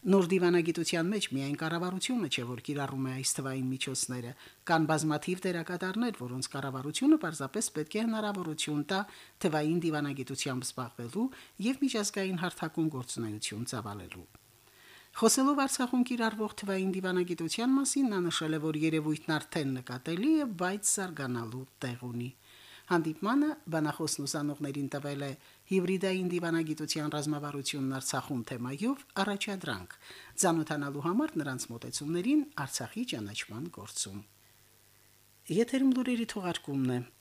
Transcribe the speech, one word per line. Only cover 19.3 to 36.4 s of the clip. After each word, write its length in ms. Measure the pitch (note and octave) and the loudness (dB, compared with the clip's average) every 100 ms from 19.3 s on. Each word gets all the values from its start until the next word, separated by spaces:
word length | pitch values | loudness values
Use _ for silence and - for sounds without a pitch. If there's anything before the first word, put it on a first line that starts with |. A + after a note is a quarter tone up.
| D#3 | -2
արդեն 360 | - E3+ C#3 | 0 -2 0
նկատելի 600 | C3 B2+ B2+ D#3 E3+ B3+ | -2 -4 -8 -4 0 4
է, 180 | D#4+ C#4 | 4 2
բայց 420 | F3+ F3+ G3+ - | -2 -2 0 0
զարգանալու 720 | - F#3 D3+ C3+ B2 A#2 B2 C3 _ | 0 -2 -4 -2 -2 -4 -8 -10 _
տեղ 280 | B2+ A#2+ B2 | -6 -6 -6
ունի։ 200 | A#2+ A#2+ - - - - - | -4 -6 -8 -20 -20 -20 -20
Հանդիպմանը 680 | - F3 D#3+ D#3 G3+ C4+ D4 D4 - | 0 2 2 -2 2 4 2 0 -2
բանախոսն 560 | D#3+ D3+ - D#3 - C#3 | 0 0 0 -2 -2 -2
ուսանողներին 640 | D#3 D3 C#3+ C#3+ C#3+ C#3 | -2 -2 -4 -4 -2 -4
տվել 320 | C#3+ C#3+ C#3+ | -4 -4 -6
է 60 | C#3+ C3+ - - - | -6 -8 -14 -20 0
հիբրիդային 640 | F#3+ F3+ F#3+ F#3+ F#3+ F3+ | 2 4 2 2 2 0
դիվանագիտության 800 | F3 E3 E3 D#3+ D3+ D3+ D#3+ D3+ | 0 2 2 2 -2 -2 -2 0
ռազմավարությունն 800 | D3+ D3 D3 D3 C#3+ C3+ D3 C3+ C3+ | -2 0 -2 -4 -6 -4 -2 -2 -2
Արցախում 460 | - C#3 - C3 | -2 -4 -2 -4
թեմայով 640 | A#2 B2 B2 C#3 A3 C4+ - - | -4 -6 -6 -2 -2 -2 -6 -2
առաջադրանք, 720 | G3 G3+ - G3 E3+ F#2 F2+ - - - - - | 0 0 -4 -6 -6 -8 -8 -16 -18 -18 -14 2
ծանոթանալու 640 | F#3 E3 D#3 D3+ C#3+ C#3+ D3 | 4 4 2 -2 -2 -2 0
համար 320 | G3+ D#4 F3 | 2 2 0
նրանց 320 | C#3+ B2+ - | -2 -4 -6
մոտեցումներին 760 | A#2 - - D3 E3+ G3 D4+ C#4 - C3+ | -8 -8 -6 -2 0 4 2 2 -4 -6
Արցախի 420 | - A#2 - B3 | -4 -6 -6 -6
ճանաչման 580 | C3 G#2 G#2 - A2 E3 | -4 -6 -8 -8 -8 -8
գործում։ 480 | C3 G#2 - G#2 G2 G2+ _ - - _ _ _ _ _ _ _ _ - | -10 -10 -8 -6 -8 -14 _ -20 -20 _ _ _ _ _ _ _ _ -2
Եթերում 420 | E3+ A#3 C4+ C4+ | 2 4 4 4
լուրերի 340 | B3+ B3+ B3 A3+ | 4 2 0 -2
թողարկումն 600 | - | -2